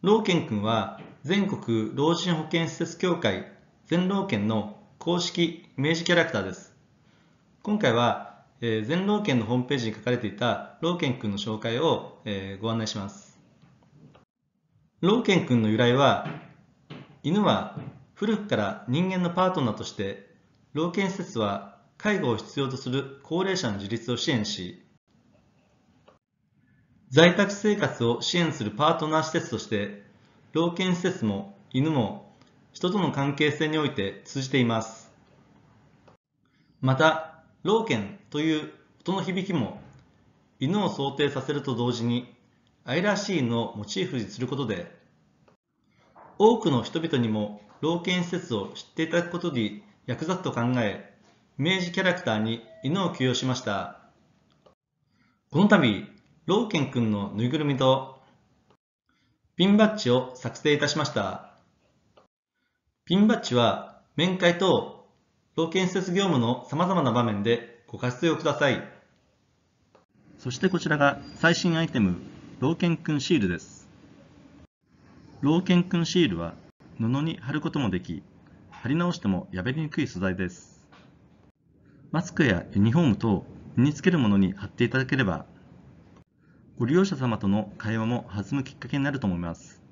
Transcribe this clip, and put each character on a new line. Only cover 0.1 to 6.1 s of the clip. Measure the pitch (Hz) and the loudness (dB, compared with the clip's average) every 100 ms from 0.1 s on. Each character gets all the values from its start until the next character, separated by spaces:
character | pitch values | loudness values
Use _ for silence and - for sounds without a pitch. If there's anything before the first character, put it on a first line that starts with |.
| 220 | 4
健 | 208 175 - | 4 0 0
く | |
ん | 107 | -2
は | 104 113 98 - - - | 0 0 -2 -8 -18 -16
全 | 131 190 185 | -2 0 0
国 | 135 - 113 110 | -2 -2 0 0
老 | 131 151 | 0 0
人 | 170 185 165 | 2 0 -2
保 | 156 | 0
健 | 170 165 | -2 -2
施 | - | -4
設 | 170 - | -6 -2
協 | 180 170 | -2 0
会 | 113 95 - - _ _ | 0 -2 -6 -18 _ _
全 | _ 165 185 | _ 0 0
老 | 196 180 | 0 0
健 | 107 104 | -2 0
の | 110 98 - - _ | -2 -4 -10 -20 _
公 | - 175 | -2 -2
式 | 175 - 165 - - - | -2 0 -2 -2 -16 -4
イ | |
メ | 143 | 0
ー | |
ジ | 165 | 0
キ | 170 | 2